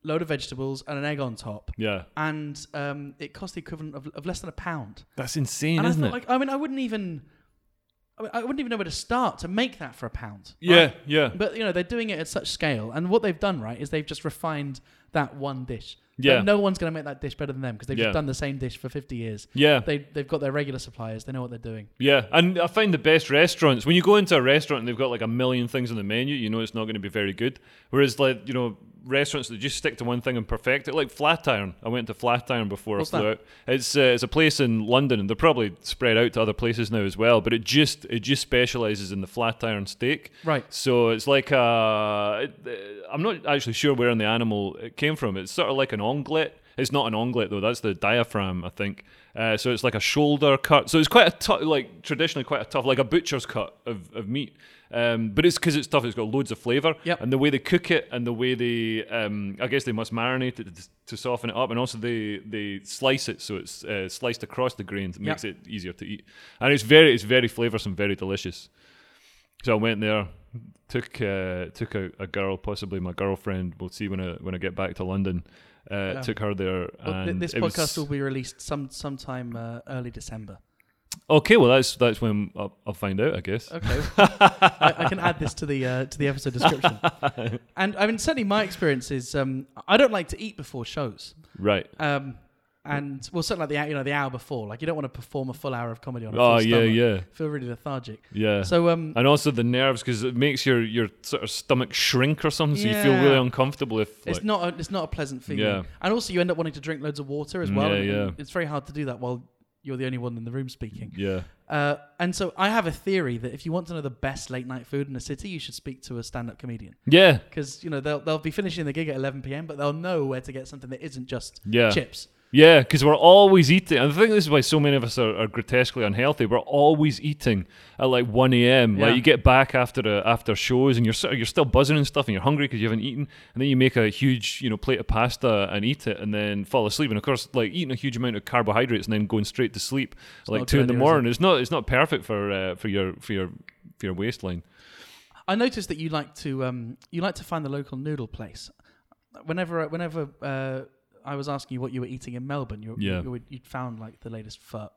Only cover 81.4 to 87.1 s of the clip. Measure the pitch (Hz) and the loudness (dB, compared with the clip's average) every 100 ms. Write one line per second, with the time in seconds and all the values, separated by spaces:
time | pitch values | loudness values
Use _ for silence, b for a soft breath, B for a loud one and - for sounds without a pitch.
81.4 | 147 226 123 131 127 - 120 110 117 104 | 6 6 8 6 4 2 0 2 -2 -2
82.4 | 101 - 98 _ - 98 101 95 127 95 | -4 -6 -10 _ -12 -6 -4 -2 -2 -2
83.4 | 92 104 - - - - 147 - 196 - | -4 -6 -6 -8 -2 -2 -2 4 4 8
84.4 | 202 - 190 - 151 - 165 190 175 165 | 6 8 2 6 2 4 -2 0 -2 -2
85.4 | 151 - 151 139 127 127 135 - 143 135 | -6 -6 -4 -2 -2 -2 -4 -2 -2 -2
86.4 | 139 123 139 147 170 107 170 | -4 0 0 2 0 0 -4